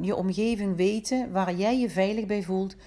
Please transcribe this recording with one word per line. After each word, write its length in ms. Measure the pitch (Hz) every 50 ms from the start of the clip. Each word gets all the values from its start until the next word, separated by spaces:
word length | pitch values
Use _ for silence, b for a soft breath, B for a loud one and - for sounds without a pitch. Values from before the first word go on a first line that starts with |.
je 160 | 170 190 -
omgeving 600 | - 185 190 180 196 220 233 233 202 208 196 185
weten 560 | 170 180 196 214 220 214 - 254 254 247 -
waar 220 | 185 190 190 180 180
jij 240 | 175 196 220 247 262
je 120 | 247 208
veilig 360 | 156 185 190 196 214 226 220
bij 160 | 190 208 208
voelt, 340 | 185 170 190 190 196 190 - B B